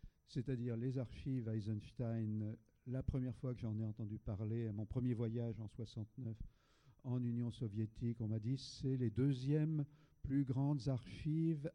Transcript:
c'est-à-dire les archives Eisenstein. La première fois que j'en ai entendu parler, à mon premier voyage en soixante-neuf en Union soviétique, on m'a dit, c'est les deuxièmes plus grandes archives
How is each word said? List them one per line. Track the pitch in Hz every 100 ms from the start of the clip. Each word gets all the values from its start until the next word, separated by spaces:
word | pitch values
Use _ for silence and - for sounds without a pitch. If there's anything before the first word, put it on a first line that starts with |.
| - _ _
c'est-à-dire | - 123 127 120 113
les | 127 127
archives | 120 - 139 131 110
Eisenstein. | 110 104 107 - - 117 117 110 107 107 113 _ _ -
La | 127
première | - 135 127 117
fois | 131
que | 113
j'en | 110 107
ai |
entendu | 110 107 107 107
parler, | - 98 110 113 113
à |
mon | 104 107
premier | 127 123
voyage | 113 117 120 117 110
en | 107
soixante-neuf | - 110 - 107 - 113 107 - _ _ _ - -
en | 131 123
Union | 120 117 120
soviétique, | 110 117 104 110 - 120 117
on | 107
m'a | 110
dit, | 107 135
c'est | - - 131 131
les | 120
deuxièmes | 101 135 127 131 151 156 151 143 - - -
plus | - 139
grandes | 127 127 139 147 110
archives | 127 - - 160 160 165 156 143